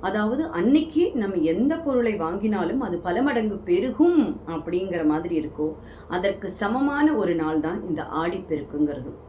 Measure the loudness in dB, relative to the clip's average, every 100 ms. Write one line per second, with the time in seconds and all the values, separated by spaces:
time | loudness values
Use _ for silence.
0 | -2 0 0 0 -2 2 4 4 4 2
1 | 2 2 -2 0 0 2 2 0 0 2
2 | 2 0 -2 -2 0 0 0 0 -2 -4
3 | -2 0 2 2 0 -4 0 2 2 2
4 | 4 4 2 -2 -6 -8 -2 -2 -2 0
5 | 2 2 0 -2 -4 -4 -4 -4 -14 -18
6 | -6 0 0 -2 -6 -4 -2 2 0 4
7 | 4 4 2 0 2 0 0 -4 -4 -4
8 | -4 -2 -2 -4 -4 -6 -4 -2 -2 -2
9 | -10 -14